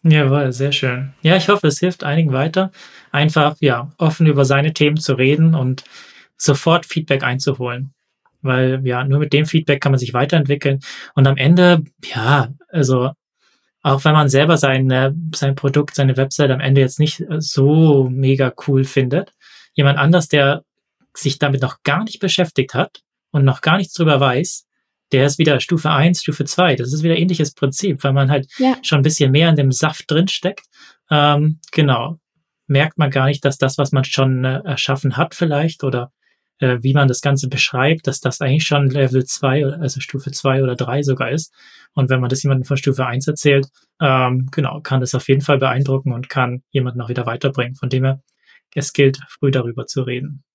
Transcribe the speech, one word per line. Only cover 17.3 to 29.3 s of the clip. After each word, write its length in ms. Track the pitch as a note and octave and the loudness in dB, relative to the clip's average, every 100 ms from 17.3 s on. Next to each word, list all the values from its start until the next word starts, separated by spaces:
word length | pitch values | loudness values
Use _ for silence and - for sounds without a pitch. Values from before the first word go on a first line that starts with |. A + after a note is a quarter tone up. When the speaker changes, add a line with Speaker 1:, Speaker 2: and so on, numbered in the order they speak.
| D#3 | -6
Speaker 1:
so 680 | D3+ - C#3 D#3 D#3+ C#3 C3 | -4 0 4 6 6 4 2
mega 420 | B2+ C3+ C3+ B2+ - - | 0 0 2 0 -2 -2
cool 180 | C3+ | 0
findet, 500 | C3+ - B2+ D3 G3 _ _ - _ | 0 -2 0 -2 -6 _ _ -20 _
jemand 240 | - C#3 D3 | 0 2 2
anders, 300 | C#3+ F3 D#3 | 4 2 2
der 340 | D3 C#3 D#3 _ _ _ _ _ - | 2 2 0 _ _ _ _ _ -6
sich 220 | C#3 - | -6 -2
damit 220 | C#3+ C3+ | -2 -2
noch 200 | B2+ - | -4 -4
gar 220 | - D#3 | -4 -2
nicht 160 | A3 - | -4 -6
beschäftigt 540 | F#3+ - E3 - C3 | -4 -2 -2 -2 -4
hat 260 | - F#3+ - _ _ _ | -2 -4 -6 _ _ _
und 120 | D3+ | 2
noch 160 | C3+ C3 | 2 2
gar 160 | - F#3 | 0 0
nichts 160 | F#3 | -2
drüber 260 | - D#3+ C#3 | -2 2 4
weiß, 460 | C#3 B2 F3+ - _ _ _ _ _ | 2 0 -4 -10 _ _ _ _ _
der 140 | C3+ C#3 | 2 2
ist 120 | C#3 | 2
wieder 200 | D#3+ C3 | 2 2
Stufe 300 | - E3 D#3 | 0 -2 0
eins, 320 | D3 E3 F3 | 2 2 2
Stufe 220 | - D3 | -4 -6
zwei. 320 | C#3 - F3+ B2 | -4 0 0 0
Das 160 | B2 | -2
ist 100 | D3+ | -2
wieder 140 | E3 E3+ | 0 0
ähnliches 380 | F3 E3+ C#3+ | 0 0 -2
Prinzip, 500 | - C#3 - G3+ D#3 | -2 -4 -2 -4 -2
weil 80 | C#3+ | 0
man 180 | C3+ C3+ | 0 2
halt 160 | C#3+ C3+ - | 0 -4 -2
Speaker 2:
Ja. 180 | C4 B3+ | 0 0
Speaker 1:
schon 160 | - D3 | 0 2
ein 20 | |
bisschen 280 | C#3 D3+ C3+ | 2 2 2